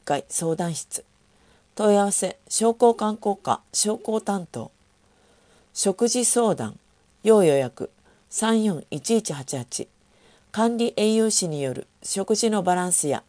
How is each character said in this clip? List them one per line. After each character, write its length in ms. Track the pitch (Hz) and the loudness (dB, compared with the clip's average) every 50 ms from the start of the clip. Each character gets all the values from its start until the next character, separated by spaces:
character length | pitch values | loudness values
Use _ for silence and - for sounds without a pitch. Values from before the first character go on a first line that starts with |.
| _ | _
階 220 | - 143 139 - - | -4 -4 -4 -4 -6
相 280 | - - 170 165 160 | -8 -6 -4 -2 -2
談 180 | 156 175 170 160 | -2 -4 -4 -6
室。 320 | - - - - - - _ _ _ _ _ _ _ _ _ _ _ _ _ _ | -8 -10 -10 -12 -12 -14 _ _ _ _ _ _ _ _ _ _ _ _ _ _
問 200 | - 214 214 208 | 0 2 4 4
い 20 | |
合 80 | 202 202 | 4 4
わ 80 | 202 196 | 2 0
せ、 240 | - 196 185 - - _ - | -2 -2 -4 -6 -10 _ -8
商 240 | - - 220 233 226 | -4 0 2 2 4
工 200 | 233 240 233 233 | 4 4 4 4
観 220 | 233 214 214 214 | 4 0 -4 -4
光 180 | 220 - 208 196 - | -2 -2 -4 -4 -2
課 240 | - - 110 - - _ - | -2 -2 -4 -4 -4 _ -6
商 240 | - - 208 214 | -2 -2 -2 -2
工 240 | 233 - - 220 220 | -4 -4 -4 -4 -4
担 260 | - - 202 190 175 - - | -2 -4 -4 -6 -6 -8 -10
当。 180 | 120 110 - - _ _ _ _ _ _ _ _ _ _ _ _ _ _ _ _ _ _ _ - | -12 -12 -12 -14 _ _ _ _ _ _ _ _ _ _ _ _ _ _ _ _ _ _ _ -8
食 340 | - - 196 185 - 233 | -2 -2 -2 0 2 0
事 200 | 233 - 247 233 | 0 2 0 0
相 280 | - - 240 233 214 170 | 0 2 2 2 2 0
談、 240 | 131 117 104 - - _ _ _ _ _ _ _ _ - | -2 -4 -8 -12 -14 _ _ _ _ _ _ _ _ 2
要 200 | 214 220 214 185 | 4 6 6 6
予 140 | 160 139 | 6 4
約、 320 | 139 131 120 - - - - _ _ _ _ _ _ _ _ | 4 2 -2 -4 -8 -12 -12 _ _ _ _ _ _ _ _
三 340 | - - 214 220 226 220 220 | -6 -2 0 2 2 2 2
四 220 | 214 180 143 - - | 0 -2 -4 -6 -8
一 260 | - 147 - - 226 | -10 -8 -2 0 0
一 160 | 220 220 - 160 | 0 0 -2 -6
八 240 | 139 131 - - | -10 -8 -8 -8
八。 320 | 127 120 - - - - - _ _ _ _ _ _ _ _ _ _ _ _ | -8 -8 -8 -10 -12 -12 -14 _ _ _ _ _ _ _ _ _ _ _ _
管 260 | - 214 226 233 240 | -4 0 0 0 0
理 160 | 226 233 240 - - | 0 -2 -2 0 0
栄 160 | 208 220 220 | 2 2 4
養 160 | 220 220 220 | 2 2 2
士 180 | 208 - 190 170 | 0 0 -2 -2
に 140 | 151 147 139 | -2 -4 -4
よ 100 | 131 127 | -4 -4
る 140 | - - - _ _ - | -6 -10 -14 _ _ -12
食 320 | - - 196 190 - 220 | -8 -6 -4 -2 0 0
事 160 | 208 233 226 | 0 2 0
の 120 | 214 202 180 | 0 0 2
バ 120 | 180 180 | 2 0
ラ 120 | 180 180 | 0 0
ン 60 | 180 175 | 0 0
ス 160 | - - 147 | 0 0 0
や 140 | 131 - - | -2 -4 -4